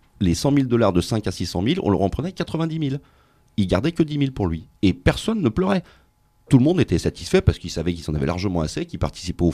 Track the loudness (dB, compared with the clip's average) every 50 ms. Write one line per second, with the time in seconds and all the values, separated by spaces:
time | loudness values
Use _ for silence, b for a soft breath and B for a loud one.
0 | _ _ _ -2 0 0 0 2 0 2 2 2 2 2 2 2 2 4 4 2
1 | 0 0 -2 -4 -4 -4 -6 -6 -8 -6 -4 -2 -2 -2 -2 0 0 0 2 2
2 | 0 -2 -2 -4 -6 -6 -6 -8 -8 -6 -4 -4 -4 -4 -4 -4 -4 -4 -4 -6
3 | b b b b b b b b b b -4 -2 0 2 2 0 0 0 0 0
4 | 0 0 0 -2 -2 -2 -2 -2 -2 -2 -2 -4 -8 -12 _ 0 2 2 2 2
5 | 0 0 0 0 -2 -2 -2 0 0 0 0 0 0 0 0 -2 b b b b
6 | b b b _ _ _ _ _ _ 4 6 6 6 6 4 2 2 2 2 0
7 | 0 -2 -4 -4 -6 0 2 4 4 4 2 0 -6 -10 -8 -4 -4 -4 -4 -4
8 | -4 -4 -4 -2 -2 -2 -2 -2 -2 -2 0 0 -2 -2 -4 -6 -8 -8 -6 -4
9 | -4 -4 -6 -8 -8 -8 -2 0 0 0